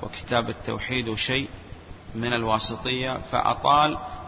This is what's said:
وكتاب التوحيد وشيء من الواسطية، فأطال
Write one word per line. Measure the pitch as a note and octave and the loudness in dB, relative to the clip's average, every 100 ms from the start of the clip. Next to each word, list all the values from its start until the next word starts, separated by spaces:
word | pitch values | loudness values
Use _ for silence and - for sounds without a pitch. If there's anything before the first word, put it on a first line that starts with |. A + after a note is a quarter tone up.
وكتاب | G2+ - - A#2+ A#2 | -8 -10 0 0 0
التوحيد | A2+ - A2+ - B2+ A#2 | -4 -4 -4 -2 -2 -2
وشيء | A2 - C3 C#3 - - - - - - A2+ | -2 0 0 -2 -8 -14 -16 -14 -16 -10 -4
من | A#2 | 0
الواسطية، | A#2+ A2+ A2 - A2+ B2+ B2+ C3 B2+ - | 0 2 2 2 0 -2 0 0 -2 -2
فأطال | B2 - A#2+ - C#3+ D3+ D#3+ - - | 2 2 2 6 6 6 2 -6 -10